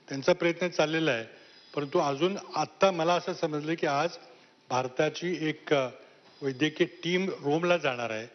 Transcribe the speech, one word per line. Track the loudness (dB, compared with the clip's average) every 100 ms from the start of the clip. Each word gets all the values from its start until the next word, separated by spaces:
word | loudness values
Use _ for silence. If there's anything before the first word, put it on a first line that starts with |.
| -10
त्यांचा | -2 2
प्रयत्न | 4 2 0 -2
चाललेला | 2 2 2 2
आहे. | 0 -4 -14 -20 -20 -10 -6
परंतु | -2 0
अजून | 2 2 0 -2 -6 -4
आत्ता | -4 2 2
मला | 4 2
असं | 2 0
समजलं | -4 -2 -2 -4 -2
की | 0
आज | 0 -2 -4 -20 -20 -20 _ -4
भारताची | -2 -2 0 0 0 -4 -2 -4
एक, | -4 0
अ, | 2 0 -6 -20 -20 -20 -6
वैद्यकीय | -6 0 -2 2 -2 -2
टीम | -2 -2 -2
रोमला | -4 0 2 2 2
जाणार | 2 -2 -4
आहे | -4 -8